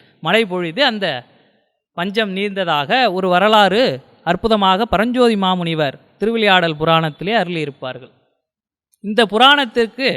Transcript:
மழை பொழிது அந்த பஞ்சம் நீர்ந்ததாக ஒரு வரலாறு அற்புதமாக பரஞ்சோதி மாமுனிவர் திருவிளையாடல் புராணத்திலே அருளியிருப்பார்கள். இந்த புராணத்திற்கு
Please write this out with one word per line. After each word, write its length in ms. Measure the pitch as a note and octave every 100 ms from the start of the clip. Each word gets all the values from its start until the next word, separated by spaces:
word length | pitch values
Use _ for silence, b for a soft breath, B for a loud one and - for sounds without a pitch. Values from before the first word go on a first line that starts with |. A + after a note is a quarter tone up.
| b b
மழை 220 | D#3+ G#3+
பொழிது 400 | A3 F3+ F3 E3+
அந்த 220 | C#4 G#3+ F#3 B2+ - _ _ _ _ _ _ -
பஞ்சம் 400 | F#3 G3+ G#3 F#3
நீர்ந்ததாக 760 | G3+ G3 F3 D3 C#3 B3 A#3+
ஒரு 160 | F3+ F#3
வரலாறு 540 | F3+ G#3 G#3+ G3 G3+ B3 B2+ - _
அற்புதமாக 600 | - F3+ A3+ G#3+ F#3+ F#3+
பரஞ்சோதி 500 | A3+ F3+ A#3 B3 A#3+
மாமுனிவர் 600 | G#3+ F#3 F#3 E3+ D#3 D3 - _ _
திருவிளையாடல் 580 | G#3 A#3 G#3 F#3 E3+ D3+
புராணத்திலே 580 | D#3+ D#3+ D#3+ C#3+ E3+ A3+
அருளியிருப்பார்கள். 720 | F3 E3+ D3 C3+ B2+ C3 B2+ _ _ _ _ _ _ _ _ _
இந்த 200 | G3+ G#3+
புராணத்திற்கு 840 | A3 G#3+ C4 C#4+ C4 A#3+ A3+ - C4